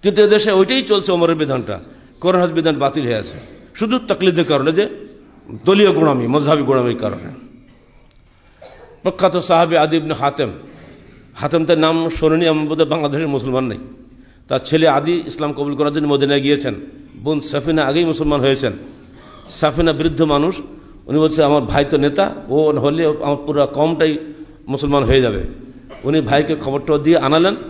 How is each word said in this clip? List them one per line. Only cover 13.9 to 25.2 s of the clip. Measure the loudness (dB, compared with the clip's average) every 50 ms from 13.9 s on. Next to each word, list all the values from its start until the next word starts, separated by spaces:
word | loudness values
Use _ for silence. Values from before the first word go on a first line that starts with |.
| -20 -20 -20 -20 -20 -20 -20 -20 -20 -20 _ -4
তার | -4 -4 -2
ছেলে | 0 0 4 4 4
আদি | 2 2 0 0 -2 -2 -4
ইসলাম | -6 -8 -6 -6 -6 -4
কবুল | -4 -4 -4 -2
করার | -2 -2 -2 0
জন্য | -2 0 0
মদিনায় | 2 2 2 2 2 0
গিয়েছেন, | 2 2 0 0 0 -6 -6 -8 -12 -18 -20 -20 -20 -20 -20 -10 -6
বোন | -4 -4 -4
সাফিনা | -4 -4 -6 -4 -2 0 0 0 0
আগেই | 0 0 0 0
মুসলমান | 0 0 -2 0 0 0 2
হয়েছেন। | 2 2 0 2 0 -4 -4 -6 -14 -18 -20 -20 -20 -20 -20 -20 -20 -20 -20 -20 -20 -16
সাফিনা | -6 -2 -2 0 0 2 0 0 0
বৃদ্ধ | 0 -2 -2 0 0
মানুষ, | 0 2 2 2 0 0 -2 -6 -12 -16 -18 -20 -20 -20 -20 -20 -10
উনি | -2 0 2
বলছে, | 2 2 2 2 4
"আমার | 4 4 2
ভাই | 0 0 0 0 0 2
তো | 2 2
নেতা, | 2 2 2 0 -2 -2 -2 -10 -8 -2
ও | 0 2 2 2
হলে | 2 2 0 0 0 2 0
আমার | 0 0 -2 -2 -4 -4 -4 -4
পুরা | -4 0 0 0
কমটাই | 0 2 0 0 0 2 2 0 0 0 -2 -8 -12 -16 -18 -18 -20 -20 -20 -10 -8
মুসলমান | -6 -4 -2 0 2 2 2
হয়ে | 4 4 4